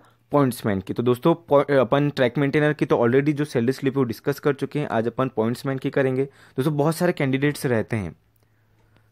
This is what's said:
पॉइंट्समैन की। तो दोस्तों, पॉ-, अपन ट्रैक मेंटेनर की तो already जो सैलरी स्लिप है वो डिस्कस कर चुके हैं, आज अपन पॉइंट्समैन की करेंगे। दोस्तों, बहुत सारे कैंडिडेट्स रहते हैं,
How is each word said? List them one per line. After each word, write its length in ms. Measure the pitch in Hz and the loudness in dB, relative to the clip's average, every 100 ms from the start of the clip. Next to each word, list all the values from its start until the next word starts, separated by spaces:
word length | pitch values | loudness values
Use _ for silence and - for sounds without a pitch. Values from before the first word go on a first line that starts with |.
| - _ - | -6 _ -2
पॉइंट्समैन 480 | 143 131 - 117 95 | 0 0 0 -4 -4
की। 120 | - | -4
तो 100 | - | -2
दोस्तों, 320 | 120 123 165 | 0 2 2
पॉ-, 360 | 165 - 143 143 | 0 2 2 4
अपन 400 | 139 117 139 147 | 2 4 2 0
ट्रैक 280 | - 123 - | 0 0 2
मेंटेनर 340 | 139 151 151 | 0 2 0
की 140 | 151 147 | 0 0
तो 100 | 131 | 2
already 360 | 117 131 147 | 4 2 2
जो 120 | 143 | -2
सैलरी 280 | 147 131 117 | -2 -2 0
स्लिप 200 | 131 135 | 0 -2
है 60 | 135 | 0
वो 60 | |
डिस्कस 360 | 120 - - 139 | -2 -4 -6 -2
कर 140 | 147 | -2
चुके 240 | 139 135 147 | -2 -4 -6
हैं, 100 | 147 | -4
आज 180 | 113 113 | -2 -2
अपन 220 | 120 131 | -2 -4
पॉइंट्समैन 500 | - 113 123 135 135 | 0 -2 -2 -4 -4
की 120 | 139 | -2
करेंगे। 340 | 139 131 131 | 0 0 0
दोस्तों, 520 | 139 - - - 143 143 | -4 -8 -12 -4 -2 0
बहुत 200 | 151 160 | 0 0
सारे 160 | 180 | -2
कैंडिडेट्स 540 | 175 135 135 147 143 135 | 0 -2 0 -2 -2 -2
रहते 300 | 113 101 113 | -2 -2 -6
हैं, 200 | 85 - _ _ _ _ _ _ _ _ _ | -6 -12 _ _ _ _ _ _ _ _ _